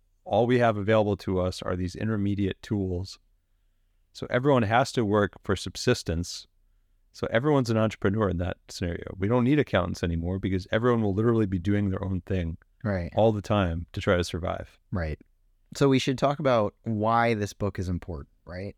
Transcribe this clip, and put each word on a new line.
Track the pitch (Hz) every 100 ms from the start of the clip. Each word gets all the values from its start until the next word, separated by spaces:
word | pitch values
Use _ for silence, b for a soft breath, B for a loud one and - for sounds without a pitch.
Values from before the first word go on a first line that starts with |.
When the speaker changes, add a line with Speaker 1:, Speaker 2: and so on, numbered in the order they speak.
| _ _
Speaker 1:
all | - 104 120
we | 123
have | 117 104
available | 98 110 104 98
to | - 92
us | 90 -
are | - 92
these | 90 -
intermediate | 110 110 101 101 98 -
tools. | - 104 95 90 92 - _ _ _ _ _ _ _ _ _
So | - -
everyone | 123 139 131
has | 117 117 139
to | -
work | 107 104 101 -
for | - 95
subsistence. | 98 - - 123 - 82 85 - - _ _ _ _ _ _
So | - -
everyone's | 113 147 143 117
an | 110
entrepreneur | 110 - 104 104 101
in | 87
that | 87 - -
scenario. | - 87 85 - 92
We | 101
don't | 123
need | 120 151
accountants | 123 98 90 90
anymore | 90 85 85 95
because | 98 92 -
everyone | 110 123 117
will | 104
literally | 95 113 113 104
be | 95
doing | 95 104 101
their | 95
own | 95 92
thing | - 92 82 85 _ _
Speaker 2:
Right. | 107 95 85 -
Speaker 1:
all | 110
the | 107
time | - 104 90 82 85
to | -
try | 104 90
to | 87
survive. | 87 87 87 - _ -
Speaker 2:
Right. | 92 80 76 _ _ _ _ - -
So | 139
we | 131
should | - 127
talk | 139 143
about | 143 120 104 -
why | - 107 110 117 117
this | 110 104
book | - 104 -
is | 90
important, | 87 - 78 69 _ -
right? | 90 98